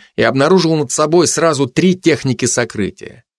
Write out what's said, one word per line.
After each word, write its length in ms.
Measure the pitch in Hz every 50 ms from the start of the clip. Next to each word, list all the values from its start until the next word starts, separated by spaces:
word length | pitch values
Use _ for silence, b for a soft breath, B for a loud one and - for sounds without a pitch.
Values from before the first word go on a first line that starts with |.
| b b b
и 60 | - 113
обнаружил 520 | 113 117 135 139 156 185 185 165 160 160
над 140 | 156 147 127
собой 360 | - - 156 151 160 180 165
сразу 400 | - - 156 160 165 151 131 139
три 280 | 123 - - 156 190 185
техники 520 | 185 - 170 147 - - 135 123 - -
сокрытия. 760 | 117 - - 120 117 - 107 101 82 - - - - - - _ _ _